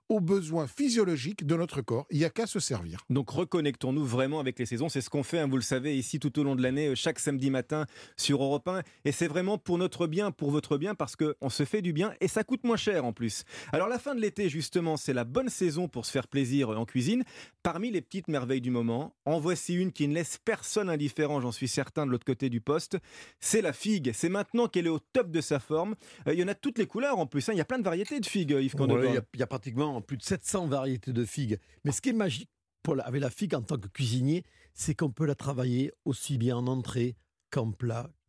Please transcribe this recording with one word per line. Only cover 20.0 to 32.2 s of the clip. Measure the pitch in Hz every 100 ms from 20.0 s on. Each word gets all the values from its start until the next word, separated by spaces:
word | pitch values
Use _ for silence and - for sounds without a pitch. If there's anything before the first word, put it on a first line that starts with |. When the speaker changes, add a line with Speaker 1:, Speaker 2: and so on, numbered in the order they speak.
| 147
Speaker 2:
ne |
laisse | 160 160 -
personne | - 214 - 214 190
indifférent, | 151 143 - 147 143
j'en | 123
suis | 113 131
certain, | - 131 156 139
de |
l'autre | 123 -
côté | 123 135
du | 117
poste. | - 160 - 185 - - - _
C'est | - 220
la | 175
figue. | - 208 202 123
C'est | 113 165
maintenant | 202 196 233 233
qu'elle | 180 170
est |
au | 156
top | - 254 185
de | 160
sa | - 143
forme. | - 156 196 214 - - -
Euh, |
il | 165
y |
en | 185
a | 196
toutes | 277 226
les | 185
couleurs | 214 285 214
en | 147
plus, | 143 226
hein. |
Il | 196
y |
a | 151
plein | 254
de | 185
variétés | 170 208 294
de | 190
figues, | 202 147 139
Yves | 135 143
Candebord. | 131 123
Speaker 3:
Ouais, | 131
il | 127
y |
a, | -
il | 120
y |
a | 120
pratiquement | 127 135 117 151 123
plus | - 135
de |
sept | - 190
cents | - 202 160
variétés | 139 135 123 131
de | 117
figues. | 113 - 117 107 - - 147
Mais |
ce | -
qui | 262
est |
magique | 226